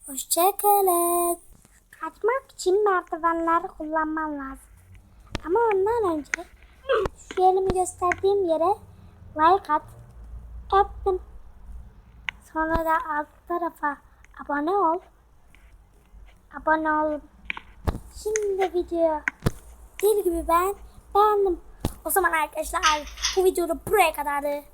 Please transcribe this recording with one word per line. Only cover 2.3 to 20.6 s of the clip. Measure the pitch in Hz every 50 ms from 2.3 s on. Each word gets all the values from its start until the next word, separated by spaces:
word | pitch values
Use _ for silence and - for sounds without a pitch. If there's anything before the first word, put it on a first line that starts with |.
| 480 554 539 _ -
için | - - 370 359 415 427
merdivenleri | 403 381 359 349 - - 330 311 339 330 330 330 330 330 339 339 370
kullanman | - - 320 311 311 320 311 311 311 320 311 311 302 285
lazım. | 277 269 269 269 - - - - - - - - - - - - - - - - -
Ama | 311 349 453
ondan | 466 453 415 381 381 415 466 480 440 370 330 311
önce | 277 - - - 349 - - - - - - - - 523 539 453 381 - - - - - -
şu | - 370
elimi | 370 370 381 381 381
gösterdiğim | - 370 359 359 - - 370 359 349 - - 392 403 403 392
yere | 339 320 311 320 359 415 440 - - - - - - - - - - -
like | 302 311 330 359 392 - - 302
at. | 311 - - - - - - - - - - - - - - - - - - -
Attım. | 392 403 392 - - - 392 370 370 - - - - - - - - - - - - - - - - - - - - - - - - - - -
Sonra | 311 320 320 330 330 330
da | 320 320
alt | 330 339 320 302 294 302 - - - _ -
tarafa | 349 349 339 330 320 - - 294 285 - _ - - _ - - - - 269
abone | - 285 285 294 311
ol. | 381 403 381 320 320 370 - - _ _ _ _ - - - - - - - - - - - _ _ - _ _ - - - - - - _ _ -
Abone | 285 - 320 311 320 311 311 311
ol. | 302 311 311 302 294 - - _ - - - - - - - - - - - - - - - - - -
Şimdi | 427 427 440 427 403 392 370 381 359 -
videoya | 359 339 349 339 339 330 330 311 302 294 - - - - - - - - - - - - - _ - -
deli | 403 427 415 381
gibi | 370 339 330 320 320
ben | 330 339